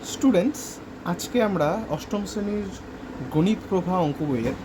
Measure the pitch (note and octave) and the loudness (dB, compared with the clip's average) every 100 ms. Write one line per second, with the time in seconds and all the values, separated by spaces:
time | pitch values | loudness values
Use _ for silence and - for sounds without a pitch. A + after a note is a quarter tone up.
0 | - - C#4 G3 A3 - - - - - | -10 2 6 6 4 0 -10 -12 -14 -8
1 | - F3 - B3 G#3+ F#3 D3 G3+ A3 D3+ | -4 -4 0 2 2 4 2 2 -2 -4
2 | - G#3 G3 G#3+ G#3 G#3 G3 F3+ - - | -2 -4 -2 -4 -2 -2 -4 -8 -12 -14
3 | - - C3 D3+ F3 G#3+ - F#3+ F3 F#3 | -12 -10 -2 4 4 2 2 0 2 2
4 | D#3 C#3 D3+ B2+ A#2 - | 2 0 0 0 0 -4